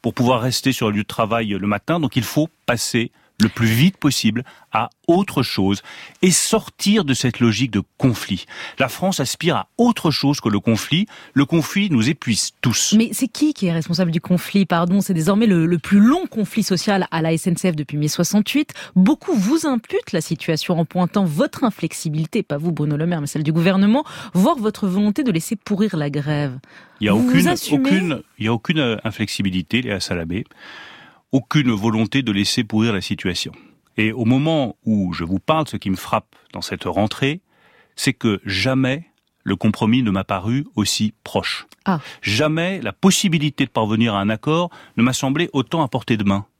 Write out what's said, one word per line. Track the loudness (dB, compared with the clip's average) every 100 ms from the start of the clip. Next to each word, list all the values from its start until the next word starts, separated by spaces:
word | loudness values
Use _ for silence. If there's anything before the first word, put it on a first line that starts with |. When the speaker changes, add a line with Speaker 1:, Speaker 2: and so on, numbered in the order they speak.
Speaker 1:
pour | -4
pouvoir | 0 2 2
rester | 0 0 -2
sur | 0 0
le |
lieu | 0
de | -4
travail | -4 -2 -2 -2
le | -2 -2
matin. | -2 -2 0
Donc | 0
il | -2
faut | -2 -2 -2 _
passer | -4 -2 0 -2 -2 _ _ -2
le | -2
plus | 2 0
vite | 4 4 4
possible | -2 2 0 -2 -8 -20 _
à | -4 -4 _ 0
autre | 2 2 -2
chose | -2 0 0 -2 -6 -20 -20 0
et | 2
sortir | 2 2 0 -2 -4 0 2
de | 2
cette | 0 -2 2
logique | 2 2 0
de | -2 -4 _
conflit. | 0 0 -4 -8 -8 -16 -16 -4
La | -4
France | 0 -2 -2
aspire | -4 -2 0
à | 0 -4 2
autre | 2 4 0
chose | 2 0 0
que | 0
le | 0
conflit. | 2 0 0 -2 -2 -8 -4
Le | 0
conflit | 2 0 0 -2 0
nous | 2 0
épuise | -2 -2 -2 -4 _
tous. | -2 0 2 2
Speaker 2:
Mais | 2
c'est | -2 -6
qui | 0 -2
qui | 0 -2
est |
responsable | -2 -2 -2 0
du | -2
conflit, | 0 -2 2 0
pardon ? | 2 2 2 0
C'est | 0
désormais | 0 2 2 4
le, | 4
le | 2 0
plus | 4 6
long | 6 4 -2
conflit | -4 -4 -2
social | -2 -2 0 0 0
à | -2
la | 0
S | 0 0
N | 0
C | 0
F |
depuis | -2 -4 -2
mai | -2
soixante-huit. | 0 2 2 2 -2 -2 -8 -2
Beaucoup | 4 4 4 0
vous | 0 2 2
imputent | 2 -2 -2 -4 -2
la | -4
situation | -4 -4 -2 -2 0 0
en |
pointant | 0 0 0 2
votre | 0 0 -2 0
inflexibilité, | -2 -2 -6 -4 -4 -4 -2 -4
pas | -4 -4
vous | -2
Bruno | -2 -2 -2
Le | -2
Maire, | -2
mais | -4
celle | -2
du | 0
gouvernement, | 2 2 4 4 2 0 -14 -4
voire | 2 2 2
votre | -2 -2 -2
volonté | 0 0 0
de | 0
laisser | -2 -2
pourrir | -8 -4 -2 0 0
la | -2
grève. | -2 -2 -2 -2 -6 _ -20 -20 _
Speaker 1:
Il | 0
y |
a |
Speaker 2:
Vous | 2
vous | 4
Speaker 1:
aucune, | 4 4
Speaker 2:
assumez ? | 0 0 0 4
Speaker 1:
aucune, | 2 2 -4 -8 -4
il |
y | -2
a |
aucune, | -2 0 0
euh, | 0 0
inflexibilité, | -4 -4 -4 -2 -2 -2 -2 -2
Léa | -2 -6
Salamé. | -4 -4 -4 -6 -6 -16 -20 -20 -20 -20 -20 _ _
Aucune | -2 2 2 2
volonté | 2 0 0 0 0
de | 0
laisser | 0 0 -2
pourrir | 0 0 2
la | 0
situation. | -4 -4 -4 -4 -8 -12 -20 _ _ -2
Et | -2
au | 0
moment | 2 2 2 0 -2 -4
où | -2 0 0
je | -4
vous | -4 -2
parle, | 0 0 -2
ce | -6
qui | -4
me |
frappe | -6 -2 -4 _ _ _
dans | -12
cette | -8 -6
rentrée, | -4 0 -2 0 -2 -4 _ _ _ _ _
c'est | -4 -4
que | 0 0 0
jamais | -2 -2 0 0 0 -2 -8 _ _ _
le | -4
compromis | 0 0 2 2 2
ne | 2
m'a | -2
paru | -2 -4 -2 -4 -4
aussi | -4 -2 0 -2 _
proche. | -4 -4 -4 -10 -12 -8
Speaker 2:
Ah. | -4 -4 -4 -10
Speaker 1:
Jamais | -4 0 0 0 -4 -4
la | -8
possibilité | 2 2 4 0 0 -2 -2
de | -2
parvenir | 0 0 2 2
à | 2
un | 0
accord | -2 -2 -2 -2 -8 -10 -2
ne |
m'a | -2
semblé | 0 -2 -2 0
autant | -2 -2 -2
à | -2
portée | -4 -2 0
de |
main. | 0 -2 -4